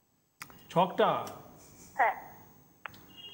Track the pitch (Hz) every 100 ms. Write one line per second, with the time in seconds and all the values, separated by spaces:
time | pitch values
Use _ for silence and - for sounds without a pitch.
0 | _ _ _ _ - - - 165 185 185
1 | 196 131 117 - - - - - - -
2 | 226 - - - - - - _ - -
3 | - - -